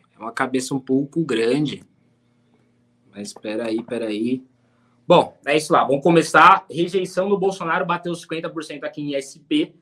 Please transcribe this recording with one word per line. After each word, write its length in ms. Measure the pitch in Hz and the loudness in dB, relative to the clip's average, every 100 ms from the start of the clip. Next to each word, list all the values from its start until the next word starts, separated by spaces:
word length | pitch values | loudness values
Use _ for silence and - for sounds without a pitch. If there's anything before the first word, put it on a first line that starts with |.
| _ _ | _ _
É 40 | |
uma 120 | 110 | -10
cabeça 420 | - 127 127 127 | -6 -4 -4 -4
um 60 | 139 | -6
pouco 440 | 131 131 139 165 | -2 -2 -2 -4
grande. 600 | 156 113 113 139 143 101 - _ _ _ _ _ _ _ _ _ _ _ _ | -2 0 0 0 -2 -6 -16 _ _ _ _ _ _ _ _ _ _ _ _
Mas 200 | 101 104 | -16 -16
peraí, 500 | - 110 110 113 113 | -12 -8 -6 -4 -6
peraí. 600 | 113 117 113 104 120 131 - _ _ _ _ _ - | -6 -6 -6 -4 -4 -6 -12 _ _ _ _ _ 4
Bom, 280 | 170 - - 135 | 4 4 -4 -2
é 120 | 151 | -2
isso 160 | 151 | 2
lá. 100 | 143 | 2
Vamos 200 | 131 139 | 2 2
começar. 600 | 175 165 156 156 170 190 - | 4 4 4 8 8 6 2
Rejeição 580 | 151 180 185 180 - 196 | -6 -4 -2 -4 -4 -2
do 100 | 196 | 0
Bolsonaro 480 | 190 185 170 165 143 | -2 -4 -4 -4 -2
bateu 280 | 170 175 165 | -4 -6 -10
cinquenta 340 | - 160 170 | -8 -10 -8
por 140 | 156 | -10
cento 220 | 151 143 147 | -12 -12 -12
aqui 160 | - | -8
em 140 | 147 139 | -6 -6
S 240 | 135 - | -8 -14
P 340 | _ 151 165 - | _ -2 -2 -8